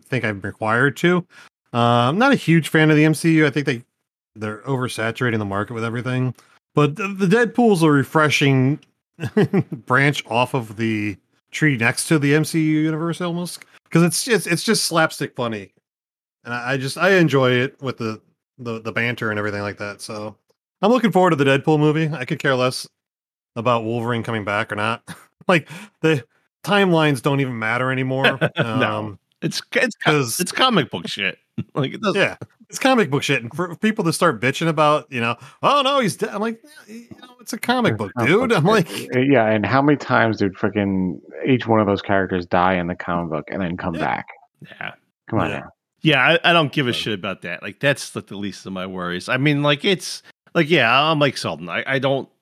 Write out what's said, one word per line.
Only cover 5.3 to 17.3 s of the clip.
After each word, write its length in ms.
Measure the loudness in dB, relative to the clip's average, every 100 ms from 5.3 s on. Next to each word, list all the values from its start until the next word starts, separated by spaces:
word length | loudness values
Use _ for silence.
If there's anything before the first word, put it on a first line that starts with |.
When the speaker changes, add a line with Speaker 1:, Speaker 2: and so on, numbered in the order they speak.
| 0
Speaker 1:
the 60 | -2
market 280 | -4 -4
with 100 | -6
everything. 520 | -6 -6 -4 -2 -2 -6 _ _ _
But 220 | 0 2 0
the, 120 | -6
the 160 | -2 2
Deadpool's 580 | 4 2 4 4 6
a 80 | 4
refreshing 880 | 4 2 2 2 2 2 4 2 0 _ _ _ -10
<laughs> 80 | -4 0 2 0 -2 -8 0
branch 380 | 2 2 0 -4
off 260 | -2 0
of 240 | -2 -6 -4
the 400 | -2 -2 -4 -8 _ _ _
tree 260 | -2 0 2
next 300 | 0 -2 0
to 100 | 2
the 160 | 4 2
M 100 | 2
C 160 | 0
U 160 | 0 0
universe 420 | 0 -2 -4 -6
almost, 420 | -6 -6 -8 -12 -20 -20 _
'cause 140 | 2
it's 200 | 2 0
just, 240 | 0 -2 0
it's 160 | -4
just 220 | 0 0 0
slapstick 500 | 0 0 -2 -10 -6
funny. 380 | -6 -6 -12 _ _ _ _ _ _ _
And 100 | -10
I, 180 | -8 -4
I 40 | -4
just, 200 | -4 -2
I 140 | 2 4
enjoy 360 | 4